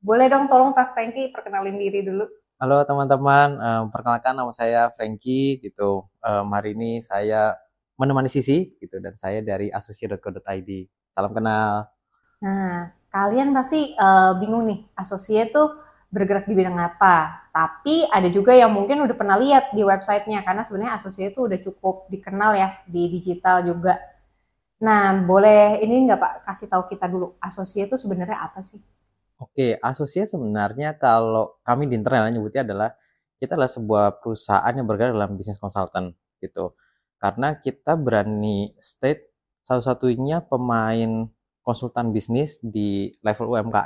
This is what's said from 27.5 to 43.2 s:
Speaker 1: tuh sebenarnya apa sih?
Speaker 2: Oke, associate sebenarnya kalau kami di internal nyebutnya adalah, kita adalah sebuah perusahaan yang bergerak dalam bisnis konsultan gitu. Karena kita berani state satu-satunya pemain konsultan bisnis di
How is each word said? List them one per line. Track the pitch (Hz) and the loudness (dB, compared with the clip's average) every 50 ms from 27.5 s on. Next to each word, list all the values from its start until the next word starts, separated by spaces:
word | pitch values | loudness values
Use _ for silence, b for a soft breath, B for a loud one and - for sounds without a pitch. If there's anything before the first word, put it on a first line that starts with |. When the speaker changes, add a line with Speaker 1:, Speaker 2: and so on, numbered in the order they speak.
| - - 190 190 - 208 196 202 | -10 -10 -10 -8 -4 -6 -4 -4
Speaker 1:
tuh | 262 254 | -4 -6
sebenarnya | - 208 190 180 180 180 220 - - | -4 -6 -6 -6 -4 -6 -6 -8 -8
apa | 156 - 190 190 | -12 -12 -16 -18
sih? | - _ 208 _ _ _ _ _ _ _ _ _ _ _ | -18 _ -20 _ _ _ _ _ _ _ _ _ _ _
Speaker 2:
Oke, | _ - _ _ - 131 120 110 - - | _ -20 _ _ -2 -2 -2 -2 -2 -4
associate | 117 131 - 151 131 - 175 202 214 | -4 -4 -4 -8 -6 -4 -4 -4 -4
sebenarnya | - 165 127 107 104 104 104 101 110 131 147 151 156 | -4 -6 -4 -4 -2 -2 -2 -2 -4 -4 -6 -6 -6
kalau | 156 139 127 113 113 113 113 110 110 110 - - _ | 0 2 4 4 4 4 2 0 0 0 -2 -6 _
kami | _ - 120 131 147 143 | _ -2 -2 0 0 -2
di | 123 | -2
internal | 110 104 - 131 123 107 110 | -2 0 0 2 2 2 0
nyebutnya | 120 113 107 110 - 131 131 | -2 -4 -4 -4 -4 -4 -4
adalah, | 110 101 98 107 120 - _ _ _ _ _ _ _ _ | -4 -4 -4 -4 -4 -6 _ _ _ _ _ _ _ _
kita | _ - - - | _ -8 -6 -2
adalah | 143 135 127 | 0 0 -2
sebuah | - 123 113 104 110 104 104 101 98 - | -2 -6 -2 0 2 4 4 2 0 -2
perusahaan | - 117 113 107 - - 104 98 - 113 | -8 -8 -8 -8 -2 2 2 2 2 0
yang | 123 135 123 107 | -2 -2 -2 -4
bergerak | 107 101 113 127 | -2 0 0 0
dalam | 120 107 104 98 101 | 0 -2 -2 -4 -6
bisnis | 92 92 98 101 - | -10 -10 -10 -12 -10
konsultan | - 98 - 101 95 87 _ 92 92 90 87 _ _ _ _ _ | -10 -8 -6 -6 -6 -4 _ -6 -8 -8 -12 _ _ _ _ _
gitu. | - 92 _ 87 92 87 _ _ _ _ _ _ _ _ _ _ | -16 -14 _ -10 -10 -10 _ _ _ _ _ _ _ _ _ _
Karena | - 101 101 110 127 147 156 | -4 -4 -4 -2 -4 -4 -4
kita | - _ 135 127 _ _ - 160 165 | -4 _ -10 -10 _ _ -2 -2 -2
berani | 147 127 113 107 101 107 107 104 104 107 104 98 101 104 _ _ | 0 0 0 0 0 -2 -4 -4 -2 -2 -2 -2 -4 -6 _ _
state | - - - _ - 135 151 151 _ _ _ _ _ _ _ _ _ | -20 -20 -12 _ -2 -2 -2 -4 _ _ _ _ _ _ _ _ _
satu-satunya | _ 127 127 120 131 127 - - 127 120 120 131 139 156 170 170 _ | _ -4 -2 0 -2 -4 0 0 0 0 0 -2 -4 -4 -4 -4 _
pemain | - 123 127 123 120 113 110 110 113 113 113 113 113 113 113 110 _ _ _ _ _ _ | -6 -4 -2 -2 -2 0 0 0 0 -2 -2 -2 -2 -4 -6 -8 _ _ _ _ _ _
konsultan | _ - 117 - 127 120 _ 120 120 117 107 | _ -6 -6 -6 -6 -8 _ -4 -4 -2 -4
bisnis | 107 - - 117 123 147 151 - - - | -4 -4 -2 -2 -2 -2 -4 -8 -12 -14
di | 113 104 107 104 104 98 98 98 - _ _ | -8 -6 -4 -4 -2 -2 -4 -4 -6 _ _